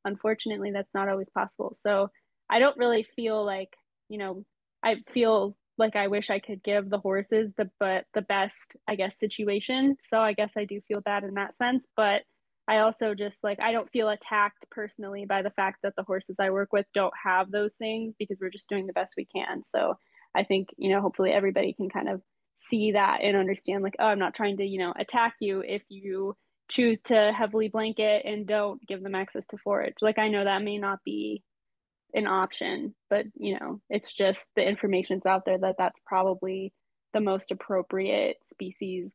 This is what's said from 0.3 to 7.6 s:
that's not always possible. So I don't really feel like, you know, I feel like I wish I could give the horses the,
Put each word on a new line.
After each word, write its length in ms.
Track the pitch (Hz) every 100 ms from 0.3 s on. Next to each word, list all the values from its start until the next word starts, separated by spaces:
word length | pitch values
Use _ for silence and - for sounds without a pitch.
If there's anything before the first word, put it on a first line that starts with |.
| 220 - 208 202
that's 200 | 202 196
not 160 | 202 196
always 220 | 196 190
possible. 420 | - - _ -
So 360 | - 208 196 196 - _ _ _
I 80 | 220
don't 180 | 269 277
really 300 | 240 233 220 -
feel 280 | 233 214 208
like, 280 | 190 190 - _ _ _
you 80 | 214
know, 260 | 196 185 208 _ _ _
I 140 | 226 226 -
feel 420 | 254 226 220 202 202 _ -
like 180 | 220 214
I 120 | 196
wish 200 | 208 208
I 100 | 202
could 240 | - 196
give 280 | - 202 196
the 80 | 202
horses 560 | 196 190 202 220 220
the, 140 | -